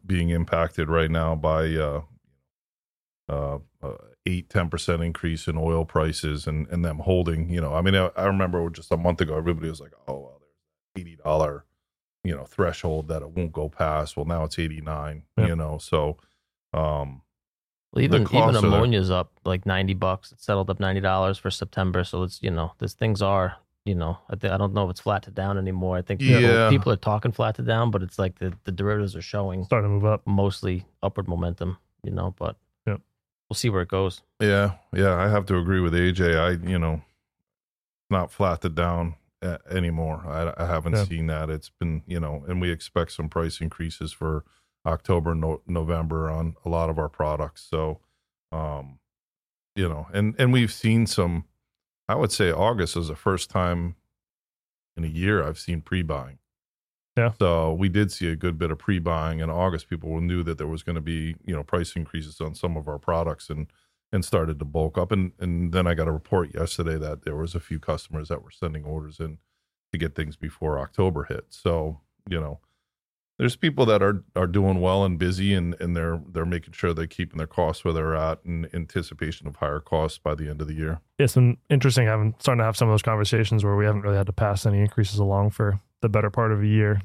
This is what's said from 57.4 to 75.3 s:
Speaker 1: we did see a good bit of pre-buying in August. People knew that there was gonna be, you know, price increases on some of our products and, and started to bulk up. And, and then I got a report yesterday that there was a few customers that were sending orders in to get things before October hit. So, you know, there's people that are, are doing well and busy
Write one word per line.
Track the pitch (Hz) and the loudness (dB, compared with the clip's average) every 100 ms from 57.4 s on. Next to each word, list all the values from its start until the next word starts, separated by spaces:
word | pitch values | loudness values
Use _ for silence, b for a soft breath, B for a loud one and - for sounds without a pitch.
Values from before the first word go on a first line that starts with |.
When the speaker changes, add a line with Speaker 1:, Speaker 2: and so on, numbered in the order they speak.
| 92 82 80 | 4 4 2
Speaker 1:
we | 82 98 | 2 2
did | 95 101 | 2 0
see | - 85 | 0 -4
a | 80 | -2
good | 90 78 | -2 -2
bit | 82 | -2
of | 78 | -2
pre-buying | - 92 85 80 80 80 | 0 0 0 -2 -2 -2
in | 80 | -2
August. | 82 92 80 - | 0 0 0 -6
People | 82 82 80 | -8 -6 -2
knew | 87 90 | 0 0
that | 85 78 | -2 -4
there | 76 | -6
was | 80 | -6
gonna | - 82 | -6 -6
be, | 78 82 80 80 - | -4 -4 -4 -6 -6
you | |
know, | 80 | -6
price | 73 87 85 90 | -2 -2 -2 -4
increases | 78 82 76 - | -6 -8 -10 -8
on | 78 78 | -10 -6
some | 87 80 | -4 -4
of | 73 | -6
our | 73 | -6
products | - 82 82 76 - | -2 0 0 -4 -8
and, | 76 78 _ _ _ _ | -8 -10 _ _ _ _
and | 101 87 | -4 0
started | 95 82 73 | 0 0 -4
to | 73 | -4
bulk | 78 78 90 | -2 0 0
up. | 92 | 0
And, | 104 90 - | 0 -2 -4
and | 90 85 87 | -4 -2 0
then | 92 87 | 2 2
I | |
got | 82 80 | 2 0
a | |
report | 78 - 95 76 76 | -2 0 0 0 -4
yesterday | 85 - 82 80 | -4 -2 -4 -4
that | 76 76 - | -6 -8 -8
there | 73 | -6
was | 85 87 | -6 -6
a | |
few | - 78 | -6 -6
customers | - 78 - 78 76 | -4 -6 -6 -10 -6
that | 85 | -8
were | - | -10
sending | - 85 78 73 | -8 -6 -6 -8
orders | 78 76 78 | -8 -10 -10
in | 80 78 _ _ _ _ _ | -10 -10 _ _ _ _ _
to | 80 | -4
get | 78 - | -4 -4
things | 76 78 | -6 -8
before | 78 - 78 69 | -12 -6 -4 -2
October | 67 - 95 78 71 | -2 0 2 0 -4
hit. | - - | -10 -12
So, | - - 85 78 76 _ _ 98 | -4 0 0 -2 -6 _ _ -6
you | 87 | -4
know, | 76 76 _ _ _ _ _ _ _ - | -4 -10 _ _ _ _ _ _ _ -2
there's | 123 - | 0 2
people | 165 139 117 | 0 4 4
that | 104 | 6
are, | 98 101 - 90 | 4 2 -4 -2
are | 90 | 0
doing | 98 95 92 | 2 4 4
well | 92 95 98 | 4 4 2
and | 85 | 2
busy | 90 | 0